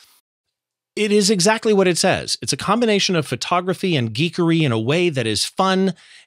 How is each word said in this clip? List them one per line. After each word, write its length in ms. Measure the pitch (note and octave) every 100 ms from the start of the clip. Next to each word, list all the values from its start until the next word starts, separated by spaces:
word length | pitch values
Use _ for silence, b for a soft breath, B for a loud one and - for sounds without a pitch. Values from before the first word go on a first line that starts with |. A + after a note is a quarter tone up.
| b b _ _ _ _ _ _ _ -
It 160 | G#3
is 200 | G#3 G3
exactly 420 | G#3 F3+ A3 A3+
what 140 | G3+ F#3
it 100 | E3
says. 400 | F#3 G#2 B1 -
It's 140 | A#2+
a 40 | C#3+
combination 580 | - A3+ A#3 G3+ - F3
of 100 | C3
photography 680 | B2 - F3+ F3+ F3 F#3+ D3+
and 180 | A2+
geekery 480 | A2 E3+ E3 E3+ E3
in 100 | D3+
a 80 | A2+
way 300 | A2+ E3 F3
that 160 | C3+ A2
is 180 | G#2
fun 520 | - - F#3+ F#3 F#3+ - B B